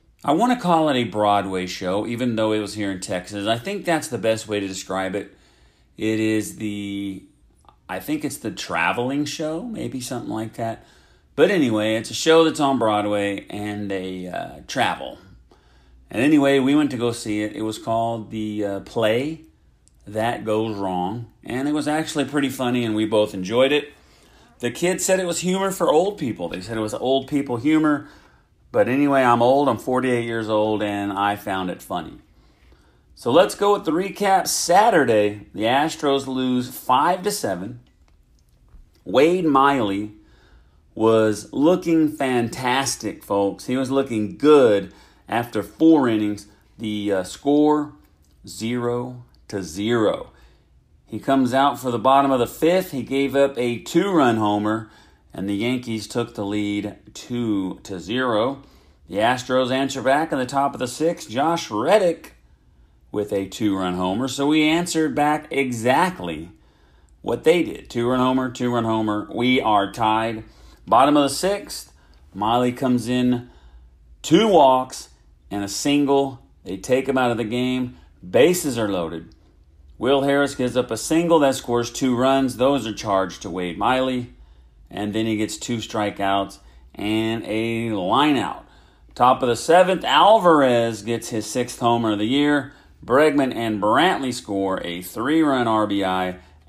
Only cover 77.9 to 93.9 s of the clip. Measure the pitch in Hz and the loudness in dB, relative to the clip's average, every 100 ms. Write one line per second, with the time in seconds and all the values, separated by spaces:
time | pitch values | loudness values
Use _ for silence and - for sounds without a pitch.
77.9 | - - _ 90 120 151 175 151 117 104 | -10 -20 _ 2 6 6 4 -2 -2 -2
78.9 | 95 82 82 - - _ _ _ _ - | -2 -6 -8 -14 -20 _ _ _ _ -20
79.9 | - 120 139 139 139 139 135 123 123 123 | -4 0 2 2 2 0 -2 -2 -2 -2
80.9 | 113 - 160 170 165 139 127 - 120 117 | -4 0 0 4 4 4 0 -2 -2 -2
81.9 | - 131 123 131 135 135 107 131 143 110 | -2 0 2 2 2 0 0 2 2 -4
82.9 | 98 110 98 95 - 98 90 90 87 107 | -6 -2 0 -2 -6 -10 -6 -6 -2 0
83.9 | 131 131 127 120 - - - - _ - | 0 0 -4 -8 -14 -20 -20 -20 _ -14
84.9 | 98 107 107 113 107 104 - - 117 - | -8 -4 -2 -2 -2 -4 -6 -6 -6 -4
85.9 | 113 104 95 98 98 95 - - - - | -4 -4 -2 0 0 -2 -10 -20 -20 -18
86.9 | - 104 110 110 113 - 110 113 113 113 | -8 -2 0 0 -4 -4 -4 -2 -4 -4
87.9 | 104 90 120 151 135 85 - - - _ | -4 0 2 4 2 -2 -8 -16 -20 _
88.9 | _ - - 123 131 127 113 - 175 185 | _ -14 2 4 4 0 0 4 6 6
89.9 | 185 120 143 185 220 175 156 131 120 117 | 2 2 6 8 8 6 6 6 4 0
90.9 | 107 104 117 - 113 104 131 120 - 120 | -2 -4 -6 -4 -6 -4 -4 -4 -2 2
91.9 | 117 113 104 107 139 147 147 131 - _ | 2 2 0 0 2 2 0 -2 -12 _
92.9 | _ - 127 156 143 131 113 113 107 101 | _ 2 4 6 4 0 -2 -2 0 2